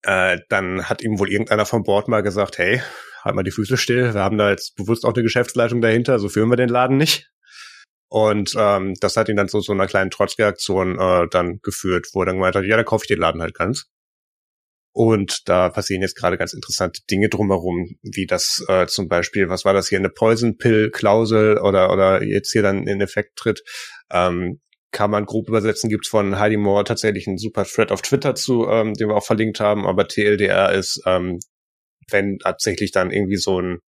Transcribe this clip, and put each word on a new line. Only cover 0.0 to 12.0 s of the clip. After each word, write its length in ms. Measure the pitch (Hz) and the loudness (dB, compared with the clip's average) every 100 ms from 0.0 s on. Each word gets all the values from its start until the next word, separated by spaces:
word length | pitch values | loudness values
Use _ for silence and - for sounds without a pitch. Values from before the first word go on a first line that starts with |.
äh, 360 | - 95 92 90 - | 0 2 2 0 -2
dann 400 | 101 92 92 90 | -2 -2 -6 -4
hat 140 | 107 | -4
ihm 160 | 113 104 | -4 -2
wohl 120 | 98 | -2
irgendeiner 360 | 104 113 107 104 | -2 0 0 0
vom 160 | 117 | -2
Board 260 | 101 101 104 | 0 0 2
mal 140 | 110 | 0
gesagt, 360 | 104 95 98 - | 0 -2 -4 -2
„Hey, 220 | 90 127 - - - - | 0 0 -4 -16 -18 -8
halt 120 | - | -4
mal 80 | 98 | -2
die 80 | 95 | -4
Füße 260 | - 104 127 | -4 -2 -2
still, 380 | - 123 123 | 0 0 0
wir 80 | 104 | 0
haben 160 | 98 104 | 0 2
da 120 | 101 | 2
jetzt 260 | 98 - - | 0 -4 -10
bewusst 280 | 98 117 | -2 0
auch 100 | 117 | 0
eine 80 | 123 | 0
Geschäftsleitung 580 | 113 123 123 120 117 120 | 0 0 -2 0 0 2
dahinter, 360 | 113 113 120 123 | 2 2 2 0
so 100 | 101 | 0
führen 220 | 104 110 | 0 2
wir 60 | 120 | 2
den 120 | 123 | 2
Laden 280 | 120 127 135 | 2 2 2
nicht.“ 340 | 156 - _ _ _ - - - - _ _ | 0 -2 _ _ _ -20 -20 -20 -20 _ _
Und, 460 | 110 107 104 95 - | 0 2 2 -2 0
ähm, 360 | 104 101 95 90 | 2 2 -2 -2
das 160 | 101 - | -2 0
hat 120 | 113 | 0
ihn 80 | 104 | 0
dann 120 | 98 | 0
zu 120 | 107 | -2
so 120 | 101 | -2
einer 140 | 98 95 | -2 0
kleinen 240 | 101 95 | 0 0
Trotzreaktion, 880 | - 98 - 107 92 - 95 92 90 | 0 -2 2 0 0 -2 0 0 0
äh, 300 | 92 90 85 | 2 2 4
dann 300 | 90 87 101 | 0 0 -4
geführt, 460 | - - 95 87 | -8 -6 -2 -2